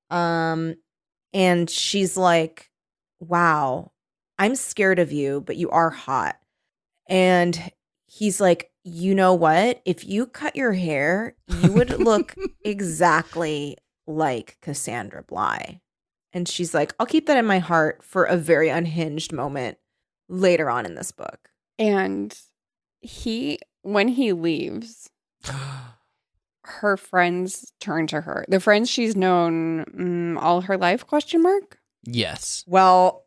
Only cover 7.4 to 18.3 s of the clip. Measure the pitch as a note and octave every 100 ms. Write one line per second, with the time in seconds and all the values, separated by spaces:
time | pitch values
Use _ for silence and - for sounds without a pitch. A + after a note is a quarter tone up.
7.4 | F3 E3 F3 _ _ _ _ - G#3+ F#3
8.4 | G3 E3+ - _ F#3 E3 F#3 G3 F#3 F3+
9.4 | E3 D#3+ A3 B3 - F3 - G3 B3+ -
10.4 | D4+ - B3+ F#3 F3 D3 C#3+ F#3 A3+ -
11.4 | - F3 F3+ G3+ B3 - A#3 G#3+ - -
12.4 | F#4+ - G#3 G3+ F#3+ D#3 E3+ D#3 - D#3+
13.4 | D#3+ D3+ C#3+ - _ _ - D#3 D3+ B2
14.4 | - - - C#3 - A2+ G2+ D2 - -
15.4 | F#2 A1+ - F3 _ _ _ _ _ F3+
16.4 | F3 - F3 D#3 D3 - A#3 D#4+ D#4 C#4
17.4 | A3+ F#3+ E3 E3+ D#3 - - F#3 F3